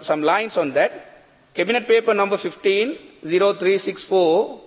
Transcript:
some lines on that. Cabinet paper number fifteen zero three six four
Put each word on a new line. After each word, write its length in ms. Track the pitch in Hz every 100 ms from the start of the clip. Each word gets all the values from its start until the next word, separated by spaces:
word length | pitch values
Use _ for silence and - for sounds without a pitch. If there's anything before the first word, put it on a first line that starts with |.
| -
some 120 | 156 151
lines 240 | 196 220 190
on 80 | 147 135
that. 140 | 185 - - - _ _ _ -
Cabinet 300 | 180 240 226
paper 260 | 226 226 208
number 180 | 202 196 180
fifteen 400 | - 202 196 240 330 - - 156
zero 180 | 180 202
three 240 | 202 185 196 202
six 100 | 185 -
four 220 | 190 170 170 269 -